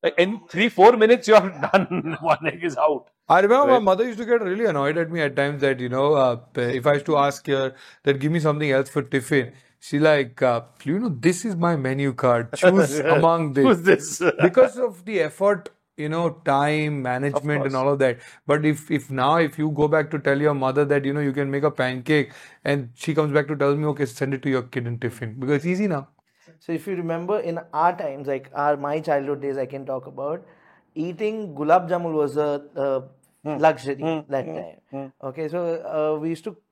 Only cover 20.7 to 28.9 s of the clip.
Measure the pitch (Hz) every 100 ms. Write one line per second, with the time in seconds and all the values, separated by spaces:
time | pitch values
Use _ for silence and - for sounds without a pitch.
20.7 | 135 143 143 139 143 143 135 139 139 151
21.7 | 143 127 127 123 151 131 - - - -
22.7 | 143 120 - - 151 151 143 143 147 143
23.7 | 143 151 143 135 - 139 135 143 131 123
24.7 | 135 120 117 120 117 113 113 131 143 160
25.7 | 185 208 151 135 _ _ _ _ 160 -
26.7 | 165 165 185 170 165 175 208 170 165 -
27.7 | 147 170 180 165 135 139 135 135 139 147
28.7 | 147 143